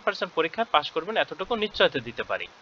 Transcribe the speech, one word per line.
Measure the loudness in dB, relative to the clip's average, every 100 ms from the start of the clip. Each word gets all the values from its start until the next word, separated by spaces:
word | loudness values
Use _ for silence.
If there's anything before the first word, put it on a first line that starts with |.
| 0
পার্সেন্ট | -2 -2 0
পরীক্ষায় | 0 0 2
পাস | 2 2 -2
করবেন, | -2 0
এতটুকু | 0 -4 -4 -2
নিশ্চয়তা | 0 4 2 2
দিতে | -6 -6
পারি। | -4 -4 -6 -14